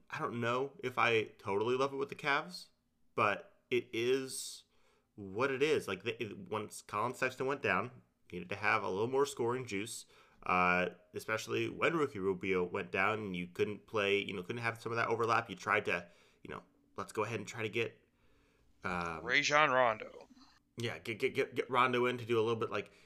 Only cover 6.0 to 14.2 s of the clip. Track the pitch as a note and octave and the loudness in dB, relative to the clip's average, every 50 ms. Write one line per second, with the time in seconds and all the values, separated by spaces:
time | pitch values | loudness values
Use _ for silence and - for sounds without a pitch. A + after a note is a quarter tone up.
6 | G#2 A2+ A2+ - A#2+ G#2 - - G2 F2+ G#2 G#2+ G#2+ G#2 - - - - - G#2 | -4 -4 -4 -4 -6 -8 -8 -10 -8 -4 -4 -4 -4 -6 -10 -14 -12 -6 -2 -2
7 | A2 B2 B2+ - C3 B2+ B2 - C3+ C3+ C#3+ C3+ - G#2+ F#2+ F#2 G2+ B2 - - | -2 -2 -2 -2 -2 -4 -2 -2 -2 -2 -2 0 2 2 2 2 2 0 -6 -16
8 | - _ _ _ _ - - F2+ F2+ - G2+ G2 G#2 G#2 A2 A2 G2 G2+ F#2+ F#2+ | -20 _ _ _ _ -10 -10 -8 -6 -6 -6 -2 2 2 2 2 2 0 0 0
9 | A2+ B2 C3 C3+ C#3 C3+ - - A#2+ A#2 A#2+ B2+ B2+ A#2 G#2 G2 G#2 A2 - - | 0 0 2 0 0 0 0 -2 0 0 0 -2 -4 -4 -4 -4 -4 -6 -8 -14
10 | - _ - - - _ _ - - - F#2 F2+ F2+ F2+ F2+ F2+ F2+ - - - | -14 _ -20 -20 -20 _ _ -10 -2 0 2 4 6 6 4 4 2 0 -4 -8
11 | _ _ - G#2 - - A2 A2 - A#2 A#2 A2+ A#2 A2+ - - G#2 D3 E3 E3 | _ _ -10 -8 -4 -2 -4 -2 -2 -2 -2 -2 -2 -2 -2 0 0 2 2 2
12 | D3 C3+ - G2+ F#2 G2 F#2+ F2+ - F#2+ F#2+ F#2 F2+ F2 - G#2 F#2 F2+ - G2 | 0 0 -2 0 0 0 0 0 2 2 2 2 2 0 -2 -4 -4 -2 0 2
13 | F#2+ G#2 A2 G#2+ A2 G2+ F#2 F2 F2 F2 - - G#2+ G#2+ G#2 - - - - G#2+ | 2 2 2 0 -2 -4 -4 -4 -6 -6 -2 -2 -2 -2 -2 -8 -10 -4 -2 0
14 | G2+ G2 G2+ G2+ | 2 4 4 2